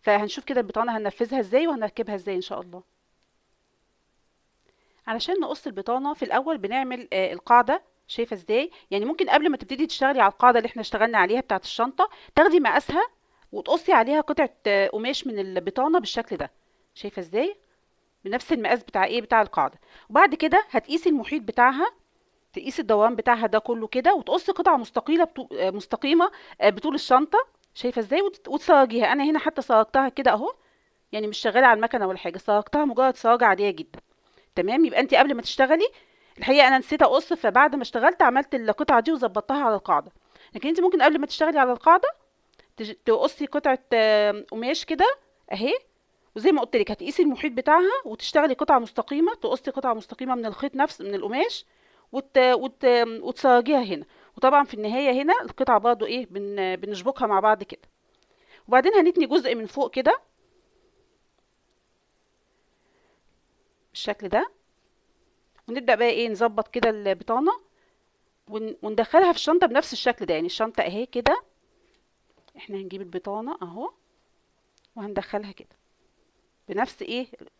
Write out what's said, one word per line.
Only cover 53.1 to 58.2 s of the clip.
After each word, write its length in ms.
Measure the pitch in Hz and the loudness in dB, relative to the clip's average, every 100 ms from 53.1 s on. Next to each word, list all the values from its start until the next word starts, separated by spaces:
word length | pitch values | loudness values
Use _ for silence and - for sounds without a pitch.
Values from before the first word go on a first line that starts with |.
| 226 | -4
وتسرجيها 600 | - - 269 247 240 294 | -10 -2 4 4 4 0
هنا. 220 | 226 165 - _ _ - | 0 -8 -10 _ _ 0
وطبعًا 280 | 262 285 | 4 4
في 100 | 277 | 2
النهايه 480 | 214 214 240 277 254 | -4 -4 -2 0 0
هنا 120 | 294 440 | 2 0
القطعه 360 | - - 262 226 | -2 -6 2 2
برضو 280 | 220 240 214 | 4 0 -2
ايه 200 | 240 247 | -6 -8
بن-، 500 | 185 202 202 190 185 | -10 -10 -6 -4 -4
بنشبكها 500 | 196 202 190 180 233 | -8 -6 -6 -4 0
مع 140 | 196 | 2
بعض 220 | 214 214 | 2 0
كده، 260 | - - _ _ _ _ | -2 -16 _ _ _ _